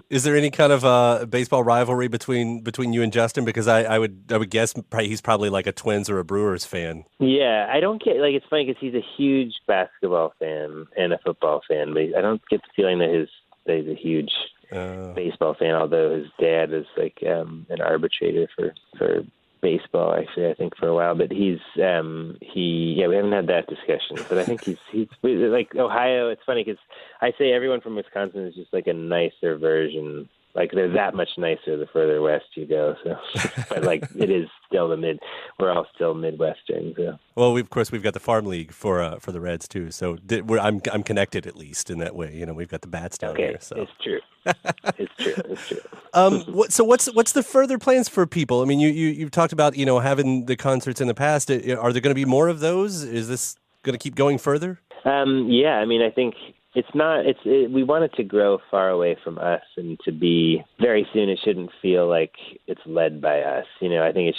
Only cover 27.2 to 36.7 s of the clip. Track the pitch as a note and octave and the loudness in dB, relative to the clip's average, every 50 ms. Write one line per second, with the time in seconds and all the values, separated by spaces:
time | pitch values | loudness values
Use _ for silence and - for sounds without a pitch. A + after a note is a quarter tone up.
27.2 | - B2 A#2+ - C#3+ C3 B2 B2 B2+ C3 B2+ A#2+ - A#2 A2 G#2 G2 - - G2 | -2 -2 0 2 2 2 2 2 2 0 -2 -2 -4 -6 -8 -8 -8 -6 -6 -6
28.2 | G2+ F#2+ F2 G2+ F#2+ F2+ E2 F2+ F2 - - F#2 F2 F2+ E2+ E2 E2 E2 F2 E2+ | -6 -4 -6 -8 -10 -10 -10 -14 -10 -6 -4 -2 0 0 -2 -2 -2 -2 0 0
29.2 | E2+ D#2+ - _ - E2+ D#2+ D2+ D#2 D#2+ D#2+ D#2+ D#2+ D2+ D#2 D#2 D2+ D2+ D2 D2 | 0 0 -2 _ -2 -2 -2 0 0 2 2 2 0 0 -4 -6 -8 -8 -10 -12
30.2 | C#2+ - _ _ _ _ - F#2 F2+ E2 - F#2+ F#2 F2+ F2 - G2+ F#2+ F#2 F#2+ | -14 -16 _ _ _ _ -4 -2 -2 0 0 0 0 2 2 2 0 0 0 -2
31.2 | E2+ - - - F2 E2 D#2+ D2+ - - D#2 D2+ D2+ - - E2 D#2 D#2 D2+ D2+ | -4 -4 -4 -4 -2 -2 -2 -2 -4 -4 -4 -4 -6 -2 0 0 2 2 2 2
32.2 | D2+ D2+ D2+ D2 - - - E2 D#2 D2 D#2+ D2+ D2+ D2+ C#2+ - - E2+ E2 - | 2 2 0 0 -2 -8 -14 -12 -6 -2 -2 0 0 0 -2 -4 -6 -8 -8 -8
33.2 | - - - - - - - - A#2+ - - - - F2+ E2+ D#2 D3+ - - - | -10 -10 -6 -6 -6 -6 -6 -8 -8 -6 -4 -2 0 0 0 -2 -4 -6 -4 -2
34.2 | - - - F2+ E2 D#2 - - _ - - F#2 E2+ E2 E2 D#2 D#2+ E2 D#2 C#2+ | 0 2 2 0 0 -4 -10 -20 _ -4 -2 0 0 0 -2 -2 -2 -4 -4 -6
35.2 | - - - - - - - - G2 F#2 F2+ E2+ D#2 - _ - E2+ E2 D#2+ E2 | -8 -14 -16 -16 -16 -14 -6 -2 0 0 2 0 -2 -4 _ -4 -2 -2 -2 -2
36.2 | E2 D#2+ D#2 D#2 E2 D#2 D#2 - - - | -4 -6 -4 -2 -2 -2 -2 -4 -6 -6